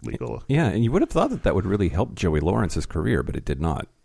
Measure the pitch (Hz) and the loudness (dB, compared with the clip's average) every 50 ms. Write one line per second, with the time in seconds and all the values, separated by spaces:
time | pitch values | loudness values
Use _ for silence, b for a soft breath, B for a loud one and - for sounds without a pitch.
0 | - - - - - 120 - - - - 131 156 165 113 - 107 117 113 135 196 | -12 -8 -8 -6 -6 -6 -8 -6 -2 0 2 2 2 2 2 2 2 2 2 2
1 | 311 - - 165 196 285 247 - - 95 - 95 90 95 98 101 98 78 69 82 | 0 2 2 0 0 0 0 0 0 2 2 2 2 0 2 2 2 2 2 0
2 | 113 - - - - 85 76 78 73 85 104 117 107 80 - 82 73 - - 78 | -2 -2 -2 -2 0 0 2 2 2 2 2 2 0 0 -2 -4 -4 -4 -4 -2
3 | 76 - 120 71 62 55 - - - - 71 65 78 82 73 - - - _ _ | 0 0 0 0 0 -2 -4 -6 -4 -4 -4 -2 -2 -2 -2 -2 -6 -10 _ _
4 | _ | _